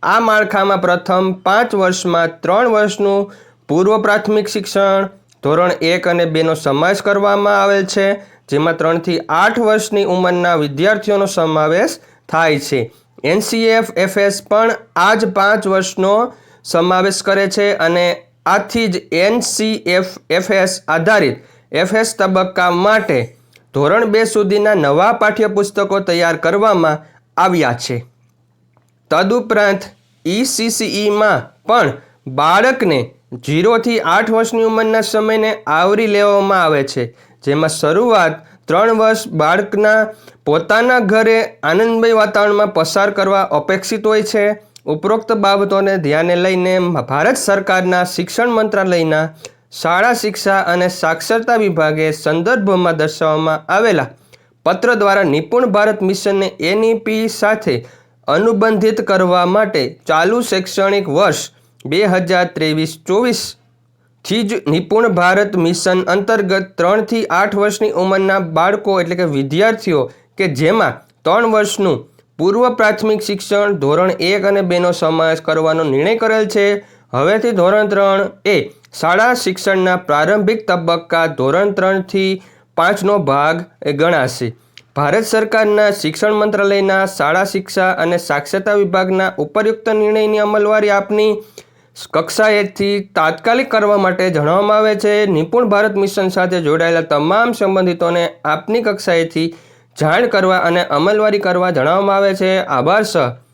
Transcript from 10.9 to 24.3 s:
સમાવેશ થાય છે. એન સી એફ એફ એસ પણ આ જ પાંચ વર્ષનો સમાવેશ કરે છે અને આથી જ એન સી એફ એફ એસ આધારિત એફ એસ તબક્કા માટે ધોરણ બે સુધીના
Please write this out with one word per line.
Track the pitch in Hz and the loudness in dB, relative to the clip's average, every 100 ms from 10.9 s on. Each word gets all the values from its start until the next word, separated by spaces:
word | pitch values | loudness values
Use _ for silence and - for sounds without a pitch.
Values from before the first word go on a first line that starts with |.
| 214 208 202 196 | 0 0 0 0
સમાવેશ | 190 165 156 156 165 262 - _ _ _ | -2 0 0 0 0 0 -4 _ _ _
થાય | 160 165 147 143 | 0 0 0 -2
છે. | 135 113 _ _ - | -4 -4 _ _ -8
એન | 139 185 | -2 -2
સી | 208 226 226 226 | 0 -2 2 2
એફ | 226 - | 0 -2
એફ | 190 190 202 | -2 0 0
એસ | 202 - | -2 -2
પણ | 208 226 226 - - 185 | 0 2 -2 -6 0 2
આ | 220 | 2
જ | 214 190 | 0 0
પાંચ | 196 214 196 | 2 2 0
વર્ષનો | 190 185 - 190 208 247 - _ _ | -2 -2 -2 0 2 0 -6 _ _
સમાવેશ | - 170 175 185 196 185 - | -4 0 2 2 0 -2 -2
કરે | 196 196 | 0 0
છે | 196 202 202 165 | 0 0 0 0
અને | 175 175 175 - _ - | 2 0 -2 -8 _ 0
આથી | 196 202 233 226 | 0 0 -4 -2
જ | 180 - 160 | -4 -4 0
એન | 190 240 | 2 0
સી | 247 - 214 214 - 180 | -2 -4 -2 -2 0 0
એફ | 185 - _ 165 | -2 -10 _ -4
એફ | 185 196 | 0 0
એસ | 170 - - 160 | 0 -2 -2 0
આધારિત | 165 214 151 - - _ _ | 2 2 2 -4 -12 _ _
એફ | 147 180 220 | -4 0 0
એસ | 226 - | -2 -2
તબક્કા | 190 185 185 185 180 175 | 0 0 -2 0 0 2
માટે | 196 220 214 139 117 - _ _ _ | 2 2 2 -2 -2 -10 _ _ _
ધોરણ | 139 143 208 220 | -2 2 2 2
બે | 214 | 2
સુધીના | 220 | 2